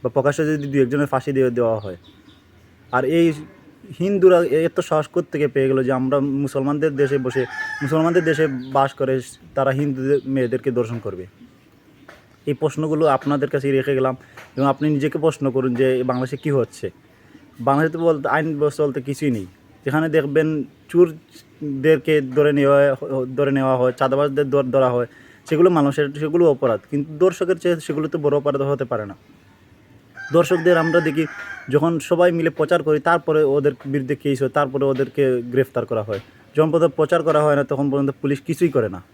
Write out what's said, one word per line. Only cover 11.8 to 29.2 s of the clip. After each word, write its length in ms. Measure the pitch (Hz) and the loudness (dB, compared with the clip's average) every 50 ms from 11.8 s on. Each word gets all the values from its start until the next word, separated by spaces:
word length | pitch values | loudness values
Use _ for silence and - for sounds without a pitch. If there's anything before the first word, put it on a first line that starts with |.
| _ _ _ _ - - - - _ _ _ _ _ | _ _ _ _ -20 -20 -20 -20 _ _ _ _ _
এই 80 | - 143 | -6 -4
প্রশ্নগুলো 520 | - 151 151 - 151 156 156 156 151 160 | -2 -2 -4 -2 -2 -4 -2 0 2 2
আপনাদের 420 | 151 135 131 - 143 147 143 139 143 | 2 2 2 0 -2 -2 0 -2 -2
কাছে 180 | - 143 131 139 | -2 -2 -2 0
রেখে 240 | 135 135 127 143 139 | 0 0 0 0 0
গেলাম 200 | 131 131 131 127 - - - - - - - _ | 0 0 0 -2 -4 -12 -20 -20 -20 -20 -14 _
এবং 100 | - 135 | 0 0
আপনি 240 | 139 135 - 147 151 | 0 2 0 0 0
নিজেকে 280 | 151 139 139 151 - - | 0 0 0 -2 -2 0
প্রশ্ন 320 | 147 160 147 - 139 135 | 0 0 0 0 -2 -2
করুন 240 | 120 131 127 131 120 | 0 0 0 0 0
যে 280 | 120 131 131 131 127 127 | 2 2 2 2 0 0
বাংলাদেশে 300 | 127 127 127 131 127 143 | -2 -2 -2 -2 -6 -6
কী 140 | 135 - 156 | -6 -4 -2
হচ্ছে? 400 | 139 135 117 - - - - 95 - _ _ _ _ _ _ - - - - - _ - | 0 0 0 -2 -6 -12 -12 -12 -12 _ _ _ _ _ _ -20 -20 -20 -20 -20 _ -4
বাংলাদেশে 320 | 117 131 139 143 156 165 | -2 0 2 2 2 0
তো 60 | 156 165 | -2 0
বলতে 300 | 170 170 160 147 135 - | 0 0 0 0 0 -2
আইন 300 | 135 156 156 160 156 143 | 0 0 0 -2 -2 -2
ব্যবস্থা 240 | 151 147 143 - 151 | -2 -2 0 0 -2
বলতে 180 | 143 131 143 | -2 -2 -4
কিছুই 280 | 123 139 139 - 151 143 | -6 -6 -8 -4 -2 -2
নেই। 160 | 123 107 95 90 - _ _ _ - _ _ | -2 -2 -6 -10 -16 _ _ _ -20 _ _
যেখানে 240 | 139 131 156 160 160 | -2 -2 0 -2 2
দেখবেন 560 | 151 160 139 147 139 156 156 156 156 151 131 - - _ _ _ | 0 0 0 2 0 0 0 0 -2 -4 -6 -8 -12 _ _ _
চোরদেরকে 1300 | - 170 180 165 156 160 _ _ _ - - _ _ - 156 147 139 135 131 156 160 143 - - 156 151 | 4 4 4 4 2 -14 _ _ _ -20 -20 _ _ -12 -10 -8 -6 0 2 2 2 2 2 2 0 0
ধরে 320 | 139 127 127 147 147 151 | 0 0 0 2 2 4
নেওয়া 240 | 147 143 139 139 143 | 4 4 4 4 6
হয়, 500 | 139 143 143 135 - - 143 135 135 127 127 131 | 4 4 2 2 -2 -4 -6 -4 -4 -4 -4 -2
ধরে 160 | 123 143 139 | -2 0 0
নেওয়া 240 | 139 139 135 131 131 | 2 0 2 2 2
হয়, 160 | 127 123 127 | 2 2 0
চাঁদাবাজদের 580 | 123 - 139 131 131 139 147 147 139 139 147 135 | 0 0 0 0 2 0 0 0 0 -2 -2 0
ধর-, 200 | 127 143 135 127 120 | 0 0 0 2 2
ধরা 160 | 135 131 127 | 2 2 2
হয়, 160 | 123 123 120 117 - - - - - - _ - | 2 0 -4 -4 -10 -20 -20 -20 -20 -20 _ -4
সেগুলো 220 | 160 151 170 185 | 2 4 4 4
মানুষের, 360 | 180 160 143 143 139 156 147 143 143 147 | 6 4 2 2 2 0 -2 -4 -4 -6
সেগুলো 260 | 151 151 151 170 175 | -6 -2 2 4 4
অপরাধ, 340 | 165 139 120 - 123 110 101 - _ | 4 4 2 0 0 0 -2 -4 _
কিন্তু 220 | - 143 143 160 156 151 | -6 -6 -6 -6 -2 0
দর্শকের 400 | 180 190 175 - 190 170 185 165 | 0 0 2 0 -2 -2 -2 -2
চেয়ে 220 | - 180 170 160 | 0 -2 -2 -2
সেগুলো 280 | 151 - 151 147 156 156 | -4 -6 -6 -4 -4 -4
তো 100 | - 170 | -6 -2
বড় 180 | 143 143 139 | -2 0 0
অপরাধ 260 | 147 135 147 139 139 | 0 0 0 -2 0
হতে 220 | 139 139 143 131 135 | 0 -2 -2 -2 -4
পারে 220 | 120 123 110 107 | -4 -4 -6 -6
না। 80 | 98 95 - | -8 -12 -16